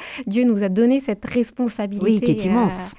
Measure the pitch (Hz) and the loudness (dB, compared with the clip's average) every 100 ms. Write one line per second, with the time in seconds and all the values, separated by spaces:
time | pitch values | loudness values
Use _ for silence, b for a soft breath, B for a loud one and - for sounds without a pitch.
0 | B B 240 220 247 202 202 185 240 269 | B B -4 2 2 2 0 2 4 2
1 | 269 202 - 240 233 - 240 - 208 202 | 0 -6 -4 -2 -2 -2 -4 -4 -6 -2
2 | 196 214 240 214 185 233 202 185 185 | 2 2 2 0 2 2 2 -2 -8